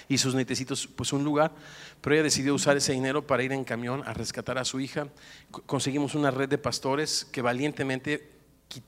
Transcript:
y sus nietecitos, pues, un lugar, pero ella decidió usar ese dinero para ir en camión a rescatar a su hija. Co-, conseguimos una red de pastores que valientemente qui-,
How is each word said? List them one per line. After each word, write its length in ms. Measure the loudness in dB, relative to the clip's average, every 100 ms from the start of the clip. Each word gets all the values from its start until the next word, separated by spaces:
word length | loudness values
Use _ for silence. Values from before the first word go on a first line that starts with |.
| 0
y 100 | 2
sus 160 | 4
nietecitos, 540 | 2 0 -2 -4 -6 -6
pues, 260 | -6 -2
un 100 | 0
lugar, 280 | 2 4 2 0 -16 -18 -18 -8
pero 140 | 2 4
ella 80 |
decidió 320 | 4 4 2 4
usar 200 | 4 4
ese 180 | 2
dinero 340 | 2 0 0 2
para 160 | 0
ir 80 | 2
en 120 | -2
camión 380 | -2 -4 -2 -4 -6
a 60 | -6
rescatar 420 | -6 -6 -4 -4
a 80 | -2
su 140 | -4
hija. 300 | -4 -4 -6 -10 -20 -20 -16
Co-, 100 | -16
conseguimos 540 | -4 -2 0 0 0 2
una 160 | 2
red 180 | 2 0
de 80 | 0
pastores 680 | 0 -2 -2 0 0 -2 -4
que 180 | -2
valientemente 880 | 0 0 -2 -2 -2 -2 -2 -4 -6 -20 _ _ _
qui-, 120 | -18